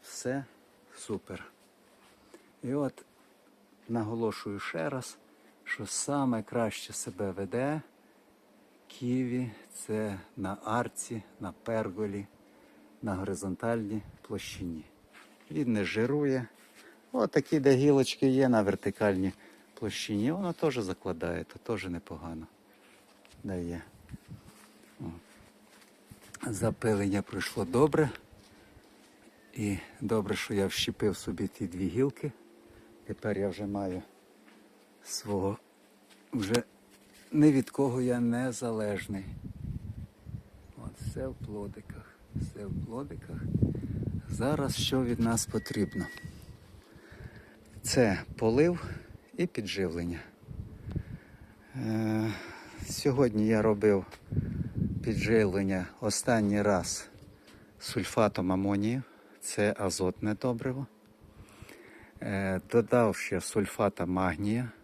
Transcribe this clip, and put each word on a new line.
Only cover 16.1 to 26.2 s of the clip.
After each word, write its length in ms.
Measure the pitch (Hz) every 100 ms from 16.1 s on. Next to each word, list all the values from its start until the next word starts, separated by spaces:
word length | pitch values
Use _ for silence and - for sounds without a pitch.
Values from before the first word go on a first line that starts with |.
| 147 143 131 117 - - - - - -
О, 120 | 254 208
такі 320 | 151 - 156
де 160 | 139
гілочки 520 | 131 147 139 123 - 135
є 220 | 131 131
на 120 | 117
вертикальній 720 | 101 95 101 - 104 92 95 - - - -
площині, 580 | - 110 - - 104 120
воно 220 | 175 185
теж 240 | 165 160 123
закладає, 680 | 95 92 95 82 85 85
то 160 | 80 -
теж 260 | - 107
непогано 600 | 92 87 - 78 82 80 80 _ _ - - - - - - -
дає. 380 | 104 90 85 85 - - - - - - - - - - - -
О. 40 | 82 85 - - - - - - - - - -